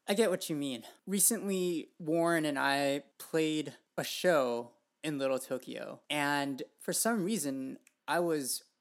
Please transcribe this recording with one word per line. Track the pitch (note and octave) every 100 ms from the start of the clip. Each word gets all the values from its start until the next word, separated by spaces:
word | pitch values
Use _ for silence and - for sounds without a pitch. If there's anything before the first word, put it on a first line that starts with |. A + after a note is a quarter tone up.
| -
I |
get | G3+ A3
what | F3+ -
you | D3+
mean. | C#3+ A#2+ A2 - -
Recently, | G3 - A3+ G3+ F#3+ F3+ E3 - -
Warren | D#3 E3+ E3 E3+
and | D#3 C#3
I | C#3 C#3 C#3+ C#3+ - -
played | - D#3+ D#3 D#3 C#3+ - _ -
a |
show | D3 - F3+ D#3+ B2+ A#2+ A#2+ _ _ _
in | D3+ C#3+
Little | C3+ C3
Tokyo. | - B2+ - A#2 G#2 D#3 -
And | D3 C#3+ C#3+ C#3 C3+ - -
for | -
some | E3+ A3+ A#3
reason, | F3 A3 C#3+ C3+ C3+ - _ _ -
I | D#3+
was | E3+ D#3 B2+ - - _